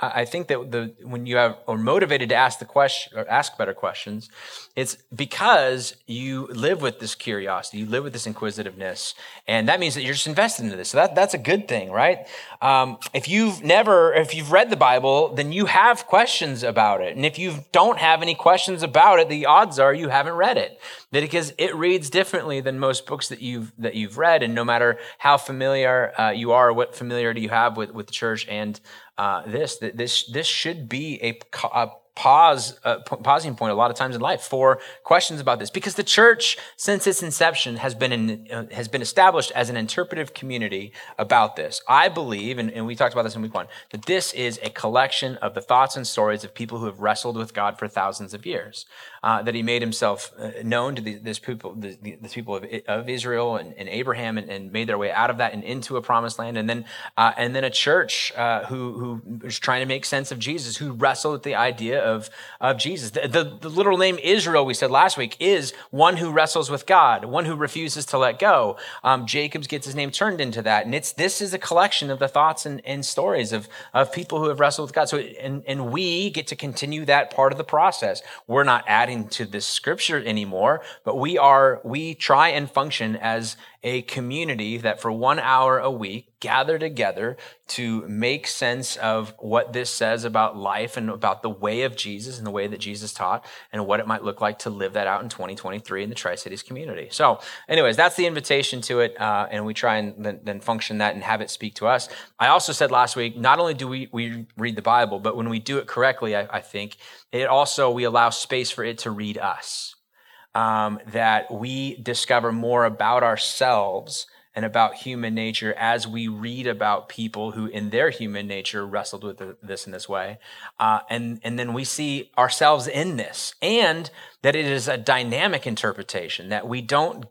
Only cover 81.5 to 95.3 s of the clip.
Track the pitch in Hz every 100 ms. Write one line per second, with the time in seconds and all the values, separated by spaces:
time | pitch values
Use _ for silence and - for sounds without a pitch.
81.5 | 135 135 120 113 139 160 147 - 139 165
82.5 | 147 143 139 143 - 110 110 113 113 110
83.5 | - - _ 123 127 123 135 123 147 165
84.5 | 117 107 117 113 104 117 113 127 151 127
85.5 | 131 131 131 131 123 98 110 - _ 117
86.5 | 131 135 160 156 135 101 95 113 123 -
87.5 | - - - 120 110 87 104 120 147 -
88.5 | - 123 123 123 - 117 110 107 - 110
89.5 | 117 120 123 120 - 110 117 117 110 110
90.5 | 104 98 104 117 127 110 101 107 95 113
91.5 | 98 104 113 131 110 104 101 120 123 107
92.5 | 101 104 98 98 104 107 - 92 113 -
93.5 | - - 107 101 107 110 110 104 101 107
94.5 | 107 110 101 95 101 98 98 104